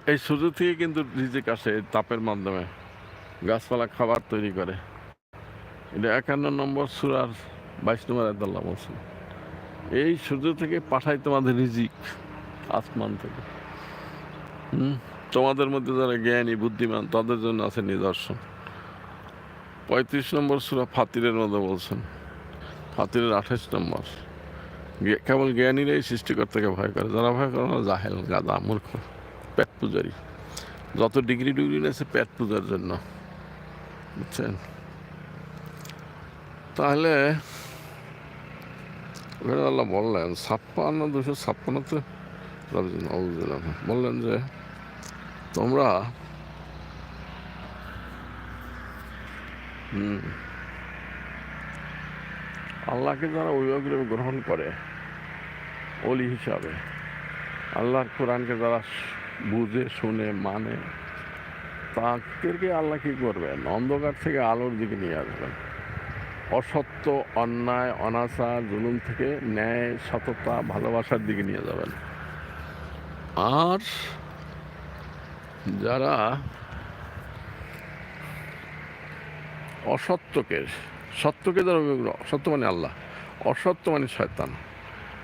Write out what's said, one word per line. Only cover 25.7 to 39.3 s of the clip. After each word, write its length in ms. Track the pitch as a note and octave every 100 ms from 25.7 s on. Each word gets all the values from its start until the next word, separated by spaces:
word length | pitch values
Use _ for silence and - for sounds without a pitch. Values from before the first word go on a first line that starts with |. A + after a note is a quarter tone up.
| C3+ C#3+ D3
সৃষ্টিকর্তাকে 640 | B2+ A#2 - B2 A2+ A2+ G#2
ভয় 240 | F#2 G#2
করে, 160 | F#2+ G#2+
যারা 240 | G#2+ A#2+
ভয় 180 | B2 C3+
করে 180 | B2+ B2
না 160 | B2
জাহেল, 380 | G2 F#2 G2 F#2+
গাধা, 360 | F#2+ F#2 - G2
মূর্খ, 380 | G2 G#2+ - A2+ - - - - - -
পেট 120 | - -
পূজারি, 300 | A2 - F2 - - - - - - - - -
যত 200 | A2+ C#3
ডিগ্রি 340 | A#2+ B2 C3
ডুগ্রি 280 | C#3 D3 D3+
নিয়েছে 240 | D3+ C3 D3+
পেট 160 | A#2+ A#2 -
পূজার 280 | A2+ G#2 F#2+
জন্য।" 280 | F#2+ F#2 F2+ - - - - - - - - - - - -
বুঝছেন? 380 | - - A2+ F#2+ - - - - - - - - - - - - - - - - - - - - - -
তাহলে 580 | C#3+ C#3+ E3 D3 C#3+ D#3 - - - - - - - - - - - - - - - - - - -